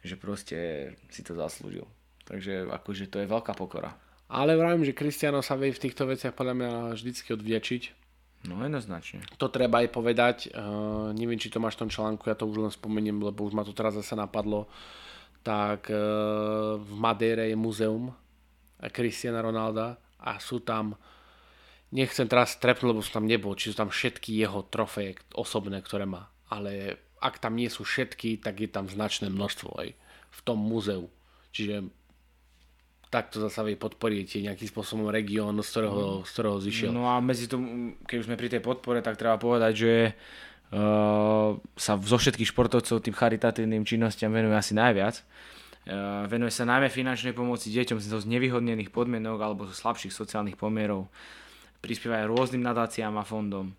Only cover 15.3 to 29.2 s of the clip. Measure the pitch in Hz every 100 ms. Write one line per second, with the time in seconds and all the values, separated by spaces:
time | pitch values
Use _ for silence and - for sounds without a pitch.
15.3 | _ - 107 104 104 - 107 104 107 107
16.3 | 107 107 107 107 107 104 104 113 104 113
17.3 | 113 113 110 113 107 110 110 123 123 _
18.3 | _ _ _ _ _ 117 - 120 - 123
19.3 | 117 113 110 110 110 113 120 _ _ -
20.3 | 104 - 123 117 113 107 104 - - -
21.3 | - - - - - _ 135 131 - 120
22.3 | 123 120 - 120 123 123 113 104 113 107
23.3 | 113 101 95 - 104 107 - 127 - -
24.3 | 110 107 101 92 - 107 - 98 92 -
25.3 | - - 110 98 98 92 101 98 90 95
26.3 | _ _ 107 101 101 98 - _ _ 131
27.3 | - 117 113 120 - 104 - 127 - 113
28.3 | 110 - 98 107 104 95 98 107 -